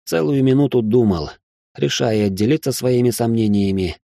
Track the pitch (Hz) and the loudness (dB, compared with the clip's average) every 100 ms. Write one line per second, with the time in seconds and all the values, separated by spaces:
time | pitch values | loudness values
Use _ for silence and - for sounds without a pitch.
0 | - 165 151 143 135 131 143 127 110 123 | -6 -4 0 0 2 2 2 0 2 2
1 | 113 87 73 - _ _ _ - 143 - | 2 0 -4 -12 _ _ _ -6 -4 -2
2 | 127 110 104 95 107 156 143 127 127 123 | -2 0 0 0 0 0 -2 -4 -2 0
3 | 123 113 117 113 110 101 98 95 92 - | 0 0 0 0 2 2 0 -2 -4 -6
4 | _ | _